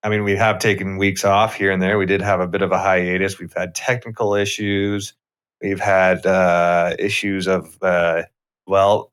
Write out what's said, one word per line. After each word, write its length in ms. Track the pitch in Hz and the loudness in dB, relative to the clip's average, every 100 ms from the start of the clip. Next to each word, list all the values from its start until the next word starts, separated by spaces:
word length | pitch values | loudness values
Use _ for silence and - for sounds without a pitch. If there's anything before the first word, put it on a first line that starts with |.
I 60 | 107 | -2
mean, 140 | 107 | -2
we 120 | 101 98 | 0 0
have 220 | 110 95 | 0 0
taken 380 | 113 98 95 95 | 0 -2 -4 -2
weeks 280 | 98 95 101 | -2 0 0
off 300 | 98 110 - | 2 2 0
here 160 | 98 | 0
and 100 | 92 | 0
there. 160 | 92 104 | 0 0
We 80 | 95 | 0
did 160 | 98 | 0
have 180 | 95 92 | 0 0
a 80 | 90 | 0
bit 140 | 95 | -2
of 100 | 95 | 0
a 60 | 92 | 0
hiatus. 640 | 98 92 90 90 95 95 | 2 0 0 -2 -4 -6
We've 120 | 87 | -10
had 220 | - 90 - | -8 -8 -6
technical 600 | - 123 117 113 107 101 | -4 -6 -6 -4 0 0
issues. 800 | 101 - 104 101 101 101 101 _ _ _ _ _ | -2 -4 -2 -2 -2 -4 -8 _ _ _ _ _
We've 180 | 98 95 | -6 -4
had, 460 | 101 95 92 90 95 | 2 4 4 2 2
uh, 720 | 92 90 87 87 87 87 - | 2 4 4 4 2 0 -2
issues 500 | 104 104 101 95 90 | -4 -2 -4 -4 0
of, 300 | 92 78 - | -2 -4 -4
uh, 400 | 95 90 85 82 82 _ _ _ - | 0 2 2 0 -4 _ _ _ -2
well, 420 | 98 98 131 - | 2 4 2 -2